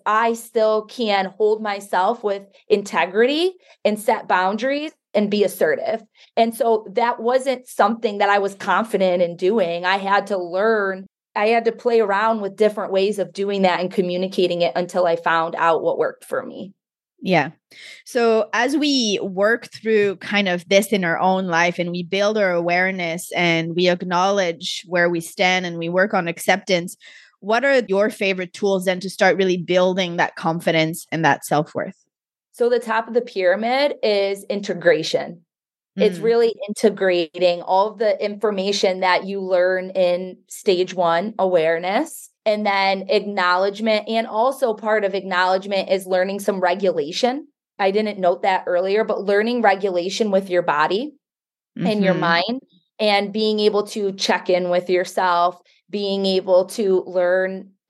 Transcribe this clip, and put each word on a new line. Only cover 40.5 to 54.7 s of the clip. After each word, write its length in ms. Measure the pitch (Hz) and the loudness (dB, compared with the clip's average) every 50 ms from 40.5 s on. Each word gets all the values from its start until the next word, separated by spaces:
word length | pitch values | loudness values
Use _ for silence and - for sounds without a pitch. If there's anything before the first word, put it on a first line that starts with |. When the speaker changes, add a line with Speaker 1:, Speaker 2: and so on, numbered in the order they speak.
| - - - 208 185 175 185 175 180 | -20 -6 -2 0 0 2 0 -2 -2
Speaker 1:
one, 400 | 180 175 170 165 170 151 143 - - | 0 0 2 2 0 -2 -4 -4 -2
awareness. 920 | 190 185 180 170 160 160 165 165 175 180 202 240 320 330 - - - - _ _ _ | 0 2 2 2 2 2 0 0 -2 -2 -2 -2 -2 -4 -8 -16 -20 -20 _ _ _
And 220 | 220 208 208 214 | -2 -2 0 0
then 400 | 208 196 196 196 190 196 190 185 190 | 0 0 2 2 0 0 -2 -2 0
acknowledgement, 1000 | 214 208 196 202 202 190 180 180 180 185 190 202 196 202 220 226 214 214 208 214 | 0 0 0 -2 -2 0 2 2 2 2 2 0 -2 -2 -2 0 0 0 -2 -2
and 160 | 226 226 226 | -4 -4 -4
also 480 | - 202 214 233 269 269 277 269 233 214 | -2 -2 0 0 0 0 0 -2 -2 -2
part 300 | 214 226 214 214 214 202 | -4 -2 0 0 0 0
of 100 | 190 190 | 0 -2
acknowledgement 760 | 196 180 190 185 175 185 185 190 185 190 202 202 190 - - | -4 -4 -2 0 2 2 2 2 0 0 -2 -4 -4 0 0
is 160 | 190 190 190 185 | -2 -2 0 -2
learning 320 | 185 180 185 196 196 208 | 0 0 0 -2 -4 -4
some 200 | 202 - 202 190 | -4 -4 -2 0
regulation. 880 | 180 175 180 202 196 185 160 165 143 147 185 - - 240 254 294 320 - _ _ _ _ _ - | 0 0 0 2 0 0 0 0 -4 -4 -2 -2 -2 -2 -2 -4 -10 -14 _ _ _ _ _ -2
I 140 | 202 196 | 0 0
didn't 260 | 196 214 220 208 208 196 | 2 0 -2 -2 -4 0
note 220 | 185 175 185 185 | 2 2 2 2
that 220 | 214 196 190 180 - | 0 0 0 0 0
earlier, 380 | - 180 175 185 190 196 214 220 | 0 0 0 0 0 0 0 0
but 200 | 214 196 175 196 | 0 -2 -4 0
learning 380 | 196 202 202 214 233 247 247 | 0 2 2 2 0 0 2
regulation 720 | 220 202 196 196 190 196 180 175 175 190 190 - 226 208 | 4 2 2 2 0 -2 -2 -2 -2 -2 -2 -2 0 2
with 180 | 190 190 190 190 | 2 0 0 2
your 140 | 180 175 170 | 0 0 0
body 500 | - 147 147 156 160 180 208 269 302 - _ _ _ _ _ _ _ _ _ _ _ _ - | 2 0 2 2 0 0 -2 -4 -6 -10 _ _ _ _ _ _ _ _ _ _ _ _ -4
and 260 | 165 185 214 208 196 | -2 -2 0 2 2
your 100 | 190 180 | 2 2
Speaker 2:
Mm-hmm. 80 | 160 | 2
Speaker 1:
mind, 400 | 185 170 165 170 185 214 240 269 - _ _ _ _ _ _ - | 2 2 2 0 0 -2 -6 -8 -10 _ _ _ _ _ _ -2
and 320 | 220 214 202 202 202 202 202 | 0 2 2 0 0 -2 -4
being 260 | 220 214 214 214 214 | -2 -2 0 0 2
able 240 | 208 208 196 208 202 202 | 2 2 2 2 -2 -2
to 240 | - 220 202 196 196 | -6 -4 -4 -4 -4
check 360 | 190 - - 196 175 - - | -4 -2 -2 -2 -2 0 0
in 200 | 180 180 180 | 0 0 2
with 200 | 175 | 0